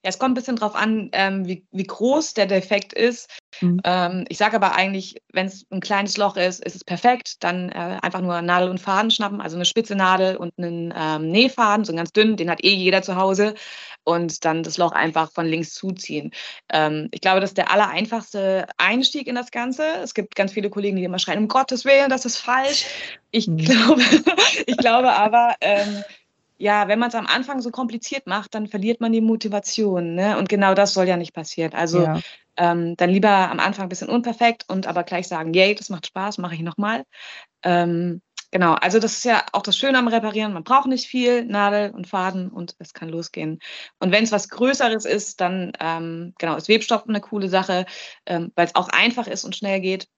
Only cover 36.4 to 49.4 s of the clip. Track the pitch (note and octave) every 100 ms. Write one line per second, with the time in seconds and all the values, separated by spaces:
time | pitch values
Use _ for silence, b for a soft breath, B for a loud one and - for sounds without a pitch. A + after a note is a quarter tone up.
36.4 | F3+ E3 E3+ E3 G#3 A3+ C4+ B B B
37.4 | B _ - F3 F3 E3+ F3 E3+ _ -
38.4 | - F#3 F3 - F#3 G#3+ A3 - B3 A3
39.4 | - G3+ G3+ - C4+ C4 A#3+ A3+ G#3+ G#3+
40.4 | G#3+ F3+ D#3+ C4 C#4 B3+ - B3+ B3 A#3+
41.4 | A#3+ G3+ G3+ G#3 G3+ G3 F3+ G3 F#3 F#3
42.4 | F3+ - F3 - E3 - E3 E3 E3 -
43.4 | D#3 D#3+ B B B _ F#3+ G3+ A3 G#3
44.4 | - - B3 C#4 A#3+ A3 - G3+ G3+ -
45.4 | F3+ F#3 F3 - D#3+ E3 E3 E3 F3 -
46.4 | E3 D3+ D#3+ G#3+ G#3+ A3 - G#3 - G#3
47.4 | F#3+ E3+ D3+ F3+ F#3 B B B - E3+
48.4 | E3+ - E3+ - F3+ - A3 A#3+ A3+ G3+